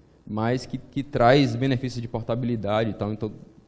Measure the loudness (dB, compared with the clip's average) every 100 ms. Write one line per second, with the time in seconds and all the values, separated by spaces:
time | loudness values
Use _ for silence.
0 | _ _ -8 -4 -2 -2 -4 -10 -8 -8
1 | -4 4 6 6 4 2 0 0 -2 -6
2 | -6 -6 -4 -2 -2 -2 0 0 0 -2
3 | -4 -4 -6 -8 -20 -20